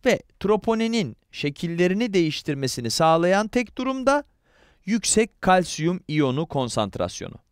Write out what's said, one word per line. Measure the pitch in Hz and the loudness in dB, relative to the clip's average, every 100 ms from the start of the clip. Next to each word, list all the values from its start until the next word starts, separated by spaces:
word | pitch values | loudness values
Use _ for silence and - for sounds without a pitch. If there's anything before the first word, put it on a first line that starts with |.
Ve | 262 202 _ _ | 2 0 _ _
troponinin | 196 214 226 226 226 226 143 - _ | 0 0 0 0 0 0 -4 -8 _
şekillerini | - 147 143 170 170 180 190 240 | -6 -6 -4 -6 0 2 2 0
değiştirmesini | 190 160 - - 139 131 - 117 | 2 0 -2 -6 -4 -4 -4 -4
sağlayan | - 160 165 175 196 214 | 2 4 4 4 2 2
tek | 247 226 - | -2 -4 -4
durum | 262 262 | -4 0
da | 254 285 285 _ _ _ _ _ | 0 0 -2 _ _ _ _ _
yüksek | - 226 - 214 233 _ | -4 -2 2 2 0 _
kalsiyum | - 185 170 - 160 180 - | 4 4 2 -2 -2 -2 -4
iyonu | 151 139 131 | 0 0 0
konsantrasyonu. | 165 139 123 113 104 - 87 - 98 - _ | -4 -4 -2 -2 -4 -4 -6 -6 -14 -14 _